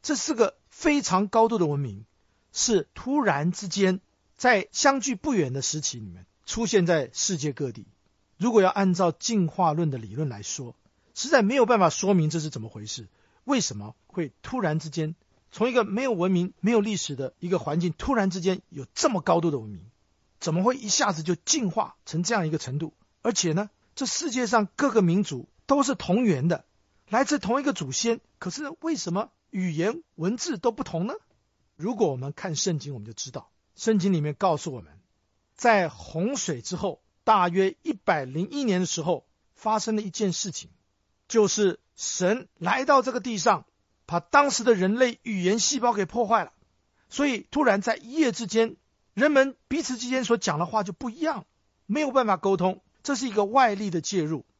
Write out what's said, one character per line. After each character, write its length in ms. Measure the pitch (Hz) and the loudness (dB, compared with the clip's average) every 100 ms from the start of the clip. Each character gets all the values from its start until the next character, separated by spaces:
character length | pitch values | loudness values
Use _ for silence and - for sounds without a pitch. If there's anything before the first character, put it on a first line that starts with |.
这 140 | - 285 | -4 -2
四 180 | - | 0
个 220 | 233 214 - _ | 2 2 0 _
非 340 | - 311 285 | -4 0 2
常 260 | - 185 202 | 2 0 2
高 180 | 226 226 | 4 4
度 120 | 226 | 4
的 80 | 156 | 0
文 120 | 143 | 0
明 260 | 135 98 - _ _ _ _ | -4 -8 -16 _ _ _ _
是 360 | - - 202 - | -4 2 2 0
突 260 | - 254 285 | -8 -2 0
然 320 | 214 143 165 | 2 2 0
之 160 | - 190 | -2 -4
间 320 | 196 190 185 - _ _ - | 0 2 2 -4 _ _ 0
在 320 | 254 208 - | 4 4 2
相 280 | - 269 269 | 2 2 2
距 140 | 269 | 0
不 200 | 214 302 | -4 0
远 180 | 220 135 | 0 0
的 100 | 135 | -2
时 180 | - 156 | -4 -4
期 200 | - 123 | -6 -8
里 60 | 104 | -12
面 200 | 87 - _ - | -16 -20 _ -10
出 200 | 220 214 | -4 2
现 180 | 202 | 2
在 260 | 175 165 131 | 4 2 0
世 240 | - - 170 | -4 -4 -2
界 160 | 147 | -4
各 180 | 127 101 | -4 -6
地。 160 | 98 95 _ _ _ _ - | -8 -16 _ _ _ _ -4
如 120 | 226 | 2
果 100 | 220 | 4
要 80 | 185 | 4
按 240 | 202 196 | 4 2
照 200 | 175 175 | 4 2
进 340 | - - 220 165 | 0 -2 0 0
化 260 | - 170 | 0 0
论 180 | 151 165 | 2 -2
的 80 | 127 | -4
理 160 | 107 | -8
论 140 | 120 151 | -6 -6
来 140 | 104 | -6
说， 320 | - - 120 - _ _ _ | -10 -10 -12 -16 _ _ _
实 140 | - 254 | -10 2
在 140 | 330 | 4
没 120 | 202 | 4
有 100 | 269 | 4
办 140 | 226 226 | 4 4
法 120 | 170 | 4
说 220 | - 190 | 2 2
明 160 | 190 156 | 2 2
这 120 | 165 | -2
是 100 | 151 | -6
怎 100 | 131 | -8
么 80 | 110 | -12
回 180 | 110 107 | -12 -12
事， 220 | - 101 _ _ _ | -14 -16 _ _ _
为 160 | - 269 | -2 -2
什 160 | - 104 | -2 -6
么 180 | 104 - _ | -12 -16 _
会 240 | - 151 - | -8 -8 -8
突 160 | - 254 | -8 -4
然 220 | 175 156 | -2 -2
之 80 | 156 | -4
间 260 | 165 156 165 _ _ _ | -6 -6 -8 _ _ _
从 180 | - 240 | -4 0
一 40 | |
个 120 | 240 | 2
没 180 | 220 202 | 0 0
有 100 | 269 | -2
文 180 | 190 185 | 0 2
明、 240 | 180 180 - | 2 0 -2
没 100 | 196 | 2
有 100 | 233 | 2
历 160 | 208 202 | 2 -2
史 180 | - | -6
的 200 | 135 131 - | -6 -8 -8
一 100 | 175 | -4
个 100 | 185 | -2
环 200 | - 160 | -2 -2
境， 140 | 175 - | -2 -4
突 180 | - | -2
然 160 | 247 190 | 0 0
之 100 | 180 | 0
间 220 | 180 185 - | -2 -2 -6
有 180 | 139 131 | -14 -12
这 160 | - 311 | -2 0
么 100 | 196 | 0
高 200 | 160 170 | 2 2
度 100 | 165 | 2
的 80 | 139 | -2
文 100 | 110 | -6
明， 160 | 92 101 _ _ _ _ _ | -14 -16 _ _ _ _ _
怎 140 | 175 | -2
么 80 | 165 | 0
会 140 | 220 262 | 2 0
一 120 | 214 | 0
下 240 | - 214 | 0 0
子 100 | 156 | -2
就 120 | 160 | -2
进 360 | 170 - 320 202 | -2 0 0 0
化 260 | - - - - | -2 -4 -6 -8
成 160 | 156 | -4
这 120 | 180 | 0
样 140 | 226 160 | 0 0
一 20 | |
个 80 | 156 | -2
程 200 | - 143 | -4 -6
度？ 160 | 160 - _ _ | -8 -10 _ _
而 120 | 240 | -4
且 200 | 208 175 | 0 0
呢， 160 | 160 208 _ _ | -2 -4 _ _
这 120 | - 262 | -8 -6
世 240 | - 330 | -4 -4
界 160 | 240 233 | -2 0
上 200 | 226 208 | 2 0
各 160 | - 285 | 0 0
个 120 | 220 | 4
民 200 | 175 185 | 4 2
族 260 | - 127 - _ - | 0 -6 -12 _ 0
都 160 | 285 | 2
是 120 | 254 | 2
同 300 | 240 - 202 | -2 0 2
源 240 | 233 139 160 | 2 2 0
的， 160 | - _ _ _ _ - | -2 _ _ _ _ -4
来 160 | 220 | 0
自 140 | - 285 | 0 0
同 220 | 185 262 | 0 0
一 20 | |
个 100 | 277 | 0
祖 200 | 208 135 | -2 -4
先， 280 | - 233 233 _ - | -4 -2 -2 _ -12
可 100 | 180 | -10
是 240 | 262 294 339 | -8 -10 -8
为 160 | 320 262 | -6 -4
什 160 | 175 | -4
么 180 | 180 226 _ _ | -4 -4 _ _
语 200 | 196 185 | -6 -4
言 320 | 156 190 330 - | -2 -2 -4 -10
文 240 | - 175 240 | -6 -4 -4
字 180 | 349 208 | -4 -2
都 160 | 247 | -2
不 100 | 220 | -2
同 240 | - 165 208 | -4 -4 -6
呢？ 80 | 415 _ _ _ _ _ - | -8 _ _ _ _ _ -10
如 180 | 185 | -6
果 160 | 220 180 | 0 0
我 60 | 131 | -2
们 160 | 135 | -8
看 240 | - 190 147 | -8 -8 -4
圣 220 | 190 156 | -4 -4
经， 160 | 143 | -6
我 40 | 127 | -12
们 80 | 107 | -14
就 60 | |
知 180 | 110 135 | -14 -14
道， 200 | 135 - _ _ - | -14 -16 _ _ -6
圣 220 | 226 214 | 0 2
经 140 | 196 | 2
里 80 | 175 | 2
面 140 | 151 | 0
告 220 | - 190 147 | 0 0 0
诉 160 | 160 | -4
我 80 | 123 | -10
们， 180 | - - _ _ _ _ _ | -14 -20 _ _ _ _ _
在 360 | - 240 208 165 | 0 4 4 4
洪 460 | - - 160 208 277 | -4 -8 -4 -2 -2
水 260 | - 127 | -4 -6
之 140 | - 175 | -6 -6
后， 260 | 190 - _ _ | -6 -8 _ _
大 260 | - 208 180 | 2 4 4
约 260 | 180 190 - | 2 0 0
一 100 | 330 | -6
百 320 | 196 - 156 | -4 0 0
零 240 | 127 147 208 | -2 -4 -4
一 160 | 285 | -2
年 160 | 254 185 | 0 0
的 60 | 180 | 0
时 160 | 175 | -2
候， 240 | 156 156 - _ _ | -2 -4 -6 _ _
发 240 | _ 220 220 | _ -2 -2
生 180 | 226 214 | 0 -2
了 60 | |
一 60 | 202 | -4
件 240 | - 202 | -2 -2
事 180 | - 196 | -2 -6
情， 200 | - - _ _ _ _ _ - | -10 -14 _ _ _ _ _ -2
就 180 | 226 202 | 2 4
是 320 | - 196 - _ | 4 2 0 _
神 540 | - - - 180 247 - - | -12 -8 -2 0 0 -6 -8
来 260 | 170 247 | -2 0
到 180 | 269 277 | 4 4
这 100 | 247 | 4
个 80 | 233 | -2
地 180 | 240 214 | -4 0
上， 280 | 226 170 - _ _ _ | 2 2 -2 _ _ _
把 140 | - 139 | -6 -6
当 320 | - 277 285 | 2 4 4
时 140 | - | 2
的 100 | 233 | 2
人 220 | 202 185 233 | 4 2 2
类 240 | 247 233 | 2 0
语 200 | 240 196 | -6 -2
言 180 | 180 220 | 0 2
细 180 | - 269 | 0 0
胞 140 | 240 | 0
给 120 | 202 | 0
破 220 | 190 233 208 | -2 -2 0
坏 180 | 214 | 0
了。 80 | 160 _ _ _ _ _ _ | 0 _ _ _ _ _ _
所 200 | - 285 | -2 0
以 180 | 220 - | -2 -2
突 100 | 285 | 0
然 180 | 262 202 | 4 4
在 160 | 226 214 | 2 -4
一 140 | 226 | -2
夜 220 | 302 269 | 0 2
之 160 | 190 220 | 0 -2
间， 280 | 220 226 - _ _ _ | 0 0 -2 _ _ _
人 160 | 196 294 | 0 4
们 240 | 277 269 - - | 6 4 0 -6
彼 140 | 294 | -4
此 140 | - 240 | -4 -6
之 120 | 247 | -4
间 160 | 262 | -2
所 120 | 233 233 | 0 0
讲 220 | - 151 | 0 -2
的 80 | 170 | -2
话 160 | 220 | -2
就 100 | 190 | -4
不 160 | - 240 | -6 -10
一 120 | 262 | -4
样， 260 | 320 247 - _ _ _ - | -4 -4 -10 _ _ _ -6
没 140 | 262 | -2
有 100 | 294 | 0
办 160 | 262 226 | 2 2
法 100 | 185 | 2
沟 200 | 196 190 | 0 0
通。 260 | 185 185 _ _ | 0 -4 _ _
这 120 | - 262 | -6 -4
是 120 | 254 | -2
一 40 | |
个 120 | 208 | 0
外 300 | 202 254 240 | 2 4 4
力 160 | 196 208 | 2 -4
的 100 | 165 | -4
介 220 | - 196 | -2 -2
入， 220 | 151 151 - | -2 -4 -8